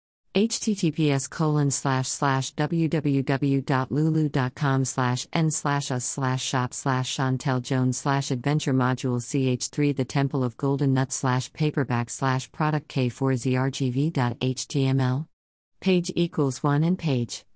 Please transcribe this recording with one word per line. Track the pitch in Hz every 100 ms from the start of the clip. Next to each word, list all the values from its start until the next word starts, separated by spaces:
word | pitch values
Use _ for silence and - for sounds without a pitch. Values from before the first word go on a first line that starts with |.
| _ _ _
H | 190 226 -
T | -
T | 202 160
P | 156 151
S | 139 -
colon | - 156 151 143
slash | - 139 131 131
slash | - 139 131 127
W | - 147 165 160
W | 160 147 139
W | 131 139 139 139
dot | 131 131 131
lulu | 143 160 156 151
dot | 143 127
com | - 143 135
slash | 131 - 123 123 -
N | 170 160
slash | - 147 143 -
us | 127 -
slash | - 131 131
shop | - 135 123
slash | - 143 127 123
Chantel | - 131 131 139 127
Jones | 123 131 127 123
slash | 147 139 -
adventure | 127 143 151 151
module | 131 127 127 131 123
C | 117 139 131
H | 127 -
three. | - 143
The | 143 127
Temple | 143 139 139
of | 123 -
Golden | 139 139 139
Nuts | 131 131 -
slash | 135 127 -
paperback | - 151 151 123 120 117
slash | - 135 131 -
product | - 156 151 -
K | 139 123
four | - 135 131
Z | 131
R | 127 135
G | - 131
V | 123 156
dot | 151 120 -
H | 131 127 -
T | 143 135
M | 135
L. | 127 131 156 _ _ _ _ _
Page | 190 180 175 -
equals | 170 - 139 -
one | 147 143
and | 165 185
page. | 160 127 117 - -